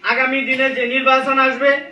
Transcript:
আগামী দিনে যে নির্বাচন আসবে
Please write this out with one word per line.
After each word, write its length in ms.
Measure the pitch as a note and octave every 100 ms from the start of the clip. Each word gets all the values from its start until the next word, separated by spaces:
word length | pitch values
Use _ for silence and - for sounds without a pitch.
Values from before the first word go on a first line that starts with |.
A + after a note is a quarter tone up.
আগামী 360 | G#3 A#3+ C4 C4+ C4
দিনে 180 | C4 C4+ B3+
যে 60 | A#3+
নির্বাচন 440 | C4 C4 C4 C4+ C4 B3
আসবে 240 | A#3 C#4 C#4 -